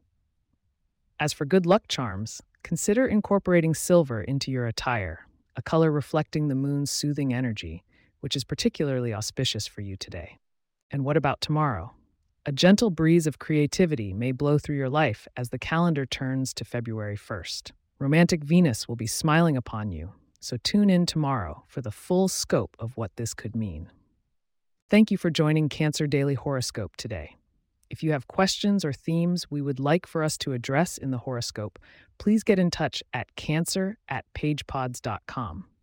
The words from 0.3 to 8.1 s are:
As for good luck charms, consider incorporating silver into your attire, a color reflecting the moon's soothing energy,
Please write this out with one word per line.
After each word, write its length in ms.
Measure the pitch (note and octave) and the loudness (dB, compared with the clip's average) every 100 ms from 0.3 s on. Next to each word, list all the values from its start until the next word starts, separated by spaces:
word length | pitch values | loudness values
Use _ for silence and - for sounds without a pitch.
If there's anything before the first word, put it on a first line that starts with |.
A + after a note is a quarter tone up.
| _ _ _ _ _ _ _ _ - | _ _ _ _ _ _ _ _ -4
As 100 | D#3 | -4
for 140 | - | -2
good 200 | C#3+ F#3+ | 0 2
luck 180 | E3+ G#3+ - | 4 4 2
charms, 540 | - A#2+ F#2+ A2 - - _ | -4 -4 -4 -8 -10 -18 _
consider 460 | - E3+ - A3 C4 | -6 -2 2 2 4
incorporating 680 | G#3 - G3 - F3 D#3+ | 2 2 2 4 4 4
silver 480 | D3+ - F3 C3+ A2 | 0 4 4 4 -2
into 300 | - C#3 - | -2 -4 -2
your 140 | C3 | -2
attire, 600 | A#2 - C3 A#2+ F2 E2 - _ _ | -2 -2 -2 -2 -2 -8 -16 _ _
a 60 | - | -14
color 320 | - D#3+ D#3+ | 0 2 4
reflecting 560 | D3 - D#3 - D#3 D3+ | 2 0 -2 0 0 0
the 60 | |
moon's 360 | C3+ C#3 C#3+ C#3+ | 0 0 -2 -2
soothing 420 | - C#3+ C#3+ C#3 | -2 -2 -2 -2
energy, 520 | B2 B2+ G#2+ E2 D#2+ - _ _ | 0 -2 -4 -8 -12 -16 _ _